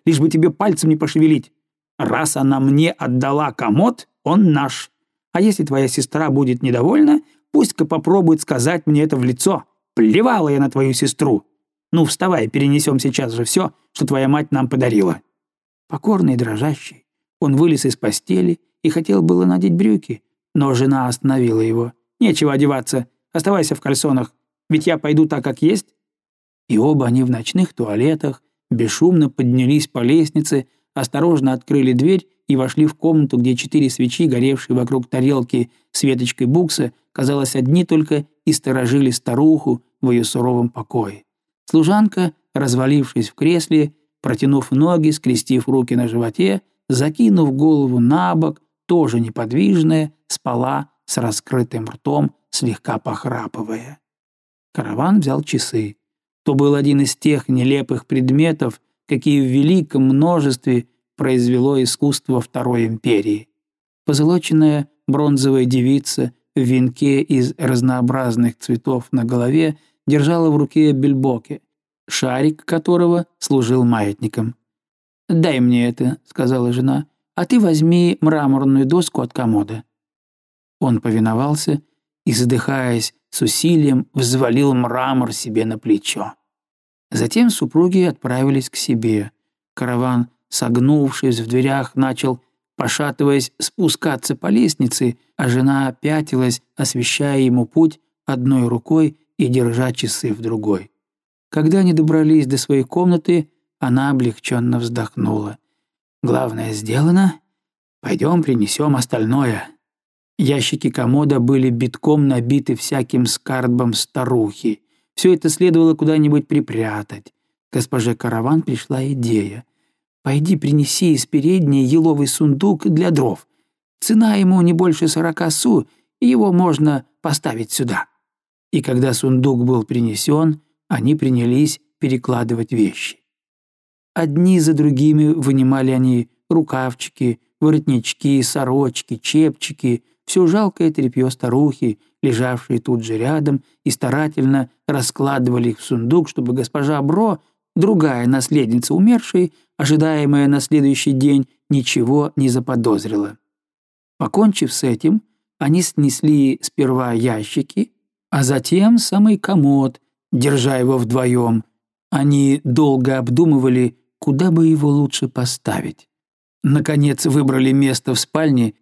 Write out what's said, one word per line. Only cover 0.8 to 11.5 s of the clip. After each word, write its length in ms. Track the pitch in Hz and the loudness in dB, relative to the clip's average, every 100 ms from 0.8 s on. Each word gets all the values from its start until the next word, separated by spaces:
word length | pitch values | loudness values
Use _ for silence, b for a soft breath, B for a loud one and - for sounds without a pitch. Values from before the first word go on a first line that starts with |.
| 160 | 0
не 60 | 156 | 0
пошевелить. 560 | 156 156 156 156 - _ _ _ _ - | 0 2 2 2 -2 _ _ _ _ -8
Раз 400 | 135 127 156 139 | -4 -2 -2 -2
она 220 | 135 135 | 0 2
мне 320 | 135 143 165 | 2 2 2
отдала 600 | - 127 127 139 143 147 | 0 -4 -2 -2 -2 -4
комод, 560 | - 117 127 226 240 - _ | -4 -2 2 0 -2 -10 _
он 300 | - 185 190 | -2 2 2
наш. 380 | 143 139 - - _ _ _ _ | 2 -2 -8 -16 _ _ _ _
А 100 | 175 | -2
если 220 | 214 196 | 0 0
твоя 240 | 151 135 135 | -2 -2 -2
сестра 420 | 143 123 151 156 | -2 -4 -4 -2
будет 320 | 135 131 123 | 0 0 -2
недовольна, 600 | 131 120 151 294 302 302 b b b | -2 0 2 2 4 2 b b b
пусть-ка 340 | - - - 156 | 0 0 0 -2
попробует 560 | 160 160 196 165 156 | -2 0 2 4 2
сказать 440 | - 135 135 170 156 | 0 -2 0 -2 0
мне 180 | 147 | 2
это 140 | 156 139 | 2 0
в 60 | |
лицо. 400 | 123 123 190 156 - _ _ - | -2 0 0 -2 -6 _ _ 2
Плевала 540 | 110 185 247 220 151 | 4 4 2 2 0
я 100 | 139 | 0
на 100 | 139 | 0
твою 240 | 139 135 | 0 0
сестру. 520 | 127 139 - - 104 - | 0 -2 0 0 0 -4